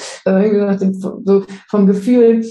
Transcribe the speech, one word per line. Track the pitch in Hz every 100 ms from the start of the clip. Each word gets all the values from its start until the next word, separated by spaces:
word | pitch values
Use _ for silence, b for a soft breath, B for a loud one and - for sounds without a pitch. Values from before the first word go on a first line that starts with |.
| B B -
Äh, | 190 214
wie |
gesagt, | 202 202 196 190 190 190 - 190
so | 196 196 196 -
vom | 208 196
Gefühl | 196 240 247 233 226 226